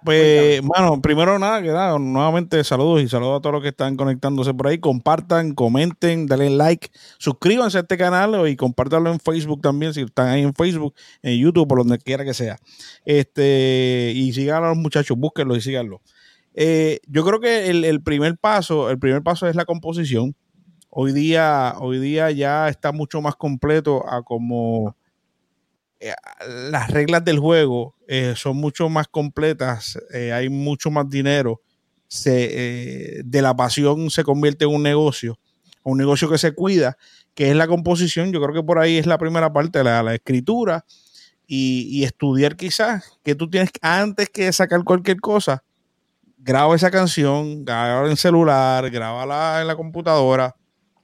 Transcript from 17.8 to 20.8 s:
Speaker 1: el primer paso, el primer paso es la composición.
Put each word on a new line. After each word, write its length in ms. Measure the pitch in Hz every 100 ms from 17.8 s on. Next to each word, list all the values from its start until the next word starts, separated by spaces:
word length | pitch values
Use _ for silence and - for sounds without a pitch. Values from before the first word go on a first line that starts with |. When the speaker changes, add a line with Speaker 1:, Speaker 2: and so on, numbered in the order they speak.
| 160
Speaker 1:
el 160 | 151
primer 360 | 156 147 156 170
paso, 520 | 214 208 170 156 123
el 100 | 131
primer 220 | 131 139
paso 260 | 165 170 175
es 80 | 170
la 100 | 170
composición. 720 | 170 160 170 147 117 127 - _ _ _ _